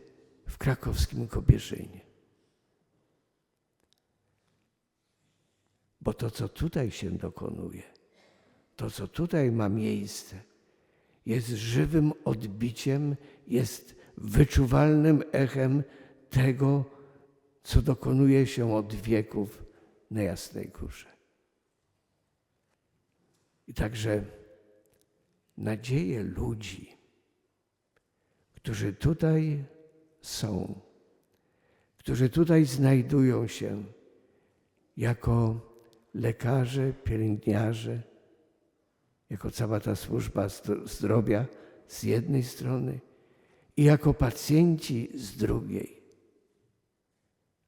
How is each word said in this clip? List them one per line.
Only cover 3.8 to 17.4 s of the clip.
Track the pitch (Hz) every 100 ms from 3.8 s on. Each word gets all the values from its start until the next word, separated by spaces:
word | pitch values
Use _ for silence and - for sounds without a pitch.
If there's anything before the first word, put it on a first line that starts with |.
| _ _ _ _ _ _ _ _ _ _ _ _ _ _ _ _ _ _ _ _ _ _
Bo | -
to, | 110 113
co | - 107
tutaj | - 165 160 117
się | - 92
dokonuje, | 90 87 - 95 80 87 90 - _ _ _ _ _ _ _ _ -
to, | 113
co | - 98
tutaj | - 175 170 131
ma | 113 104
miejsce, | 110 107 104 101 - - 98 - _ _ _ _ _ _ _ -
jest | 120 113
żywym | 110 113 123 147 160 151 -
odbiciem, | 139 113 110 101 120 113 139 139 147 139 - - -
jest | - 113 - - - - -
wyczuwalnym | 107 113 143 - 127 139 151 151 156 147 -
echem | 135 131 135 131 143 143 - - - -
tego, | 127 135 131 139 143 131 - - - _ _